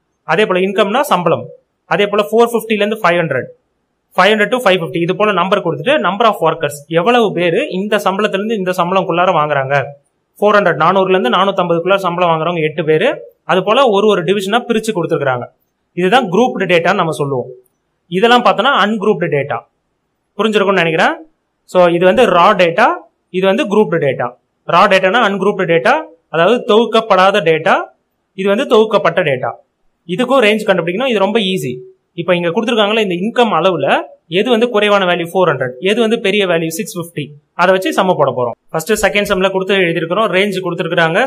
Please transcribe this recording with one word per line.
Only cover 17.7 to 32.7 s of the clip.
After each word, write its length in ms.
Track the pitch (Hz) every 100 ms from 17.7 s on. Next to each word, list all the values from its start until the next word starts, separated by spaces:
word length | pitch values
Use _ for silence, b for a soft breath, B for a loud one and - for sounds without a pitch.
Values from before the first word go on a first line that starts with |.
| _ _ _ - 180
இதெல்லாம் 260 | 233 240
பார்த்தோன்னா 280 | 214 185 240 247
ungrouped 460 | 202 220 214 190 170
data. 220 | 143 123 117 - _ _ _ _ _ _ -
புரிஞ்சிருக்கும்னு 440 | 214 208 190 190
நினைக்கிறேன். 320 | 165 165 233 330 320 _ _ _ _
So 60 | 185 180 170
இது 80 | 180
வந்து 160 | 220 233
raw 100 | 180 185 196
data, 260 | 170 175 262 349 - _ _ 180
இது 80 | 190
வந்து 140 | 214 247
grouped 280 | 208 190 165
data. 240 | 135 131 123 - _ _ -
Raw 80 | 170 202
டேட்டானா 280 | 190 185 233 214
ungrouped 360 | 196 190 190 175
data, 240 | 165 190 302 311 - _
அதாவது 220 | 156 175 240 -
தொகுக்கப்படாத 680 | 208 240 226 220 185 190 196 165
data, 260 | 160 170 277 359 _ _ _ _ -
இது 60 | 196
வந்து 140 | 202 285
தொகுக்கப்பட்ட 480 | 220 220 208 175 170 151
data. 220 | 131 123 - _ _ _ _ -
இதுக்கும் 280 | 180 254 269 214
ரேஞ்ச் 200 | 220 214
கண்டுபிடிக்கணும். 420 | 180 165 185 269
இது 120 | 214
ரொம்ப 160 | 196 226 185
easy. 200 | 185 143 - - _ _ 165
இப்ப 80 | 170 175
இங்க 120 | 175 175
கொடுத்திருக்காங்களே, 480 | 220